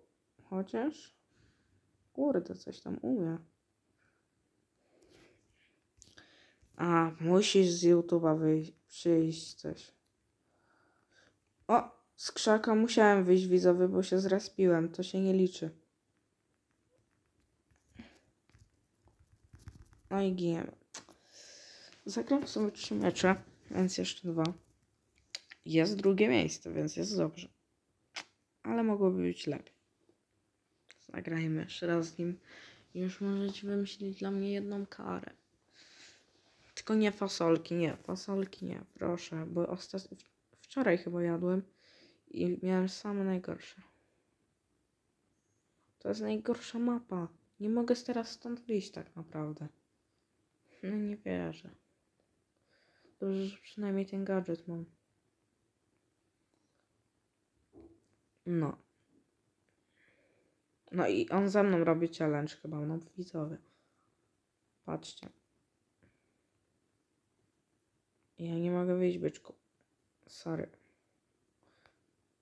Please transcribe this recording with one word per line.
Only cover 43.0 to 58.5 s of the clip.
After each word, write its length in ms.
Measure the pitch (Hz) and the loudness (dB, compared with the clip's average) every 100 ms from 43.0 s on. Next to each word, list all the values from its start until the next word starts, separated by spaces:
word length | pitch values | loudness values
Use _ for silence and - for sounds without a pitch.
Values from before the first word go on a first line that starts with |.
| 208 202 | -6 -4
najgorsze. 580 | 190 185 180 165 - - - _ _ _ _ _ _ _ _ _ _ _ _ _ _ _ _ _ _ _ _ _ | -2 -2 -4 -12 -14 -20 -20 _ _ _ _ _ _ _ _ _ _ _ _ _ _ _ _ _ _ _ _ _
To 100 | 202 | -6
jest 120 | 214 | -4
najgorsza 580 | 214 214 220 233 - 233 | -2 -2 -2 -6 -6 -4
mapa. 500 | 240 240 - 180 170 - _ - | -2 -2 -4 -6 -6 -12 _ -8
Nie 80 | 208 | -2
mogę 280 | 233 233 240 | 0 2 0
teraz 340 | - 240 226 | -2 -6 -6
stąd 300 | - 240 233 | -10 -10 -10
wyjść 300 | - 214 190 | -4 -4 -4
tak 260 | - - - | -12 -16 -16
naprawdę. 520 | 160 156 151 151 151 _ _ _ _ _ _ _ _ _ _ - | -12 -8 -8 -8 -12 _ _ _ _ _ _ _ _ _ _ -14
No 140 | 190 208 | -6 -4
nie 200 | 208 208 | -4 -6
wierzę. 540 | 190 180 170 160 180 - _ _ _ _ _ _ _ _ _ _ _ _ _ - | -6 -4 -6 -8 -18 -20 _ _ _ _ _ _ _ _ _ _ _ _ _ -8
Dobrze, 260 | 196 190 196 | -4 -2 -4
że 100 | 196 | -8
przynajmniej 500 | - - 202 196 190 | -18 -8 -4 -2 -2
ten 180 | 196 | -4
gadżet 440 | 196 190 180 165 - | -2 -2 -2 -6 -8
mam. 160 | 170 165 _ _ _ _ _ _ _ _ _ _ _ _ _ _ _ _ _ _ _ _ _ _ _ _ _ _ _ _ - - _ _ _ _ _ | -12 -12 _ _ _ _ _ _ _ _ _ _ _ _ _ _ _ _ _ _ _ _ _ _ _ _ _ _ _ _ -20 -20 _ _ _ _ _
No. 300 | 175 | -4